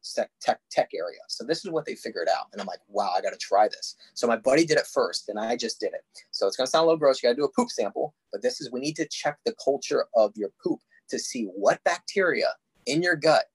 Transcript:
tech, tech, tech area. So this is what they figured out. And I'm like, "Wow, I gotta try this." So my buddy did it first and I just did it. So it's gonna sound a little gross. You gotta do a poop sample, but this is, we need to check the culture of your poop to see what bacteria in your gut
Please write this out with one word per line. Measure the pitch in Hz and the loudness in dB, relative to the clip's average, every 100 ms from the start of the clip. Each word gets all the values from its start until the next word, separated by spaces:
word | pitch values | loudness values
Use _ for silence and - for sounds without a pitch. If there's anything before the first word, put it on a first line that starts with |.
| - | -8
tech, | - 104 _ | -6 -6 _
tech, | - 113 _ | -2 -2 _
tech | - 123 | -2 -2
area. | 82 85 - - | -4 -8 -10 -14
So | - | -12
this | 120 160 | -4 -4
is | 196 | -2
what | 160 | -6
they | - - | -6 -10
figured | - - 85 | -10 -6 -2
out. | 87 - | -2 -4
And | 101 | -10
I'm | 95 | -10
like, | 90 _ | -12 _
"Wow, | 101 101 90 | -4 0 0
I | |
gotta | 101 92 | -2 -6
try | - 101 107 | 0 4 4
this." | - - - - | 0 -12 -14 -18
So | - 120 | -4 0
my | 113 | 2
buddy | 120 143 | 4 4
did | 165 147 | 4 2
it | - | 2
first | - 101 - - | 0 0 -2 -6
and | 107 | -6
I | 113 120 | -4 -2
just | 113 - | -4 -4
did | 104 | -6
it. | - _ - _ | -6 _ -20 _
So | - 98 | -2 -2
it's | - | 0
gonna | 127 | 0
sound | 160 | 4
a | 165 | 4
little | 160 | 4
gross. | 147 131 | 4 4
You | 120 | 2
gotta | 127 | 2
do | |
a | 143 | 0
poop | - 240 | 0 -2
sample, | - 101 131 151 _ _ | 0 -2 -2 -6 _ _
but | 196 | -4
this | 123 - | -4 -4
is, | 131 | -8
we | 123 | -6
need | 143 156 | -6 -4
to | 156 | -6
check | - 151 143 | -4 -6 -4
the | - - | -6 -2
culture | - 139 - 147 - 117 | -2 -2 -2 -2 2 2
of | 107 107 | 2 0
your | 101 _ | -8 _
poop | - - _ _ _ | -2 -2 _ _ _
to | 120 | -8
see | - 127 104 | -6 -6 -6
what | 92 98 170 | 2 2 4
bacteria | 185 175 - 202 180 123 - - _ _ - | 2 0 -2 0 0 2 -2 -4 _ _ -2
in | 147 | 0
your | 180 165 | 2 2
gut | 156 135 - | 4 4 2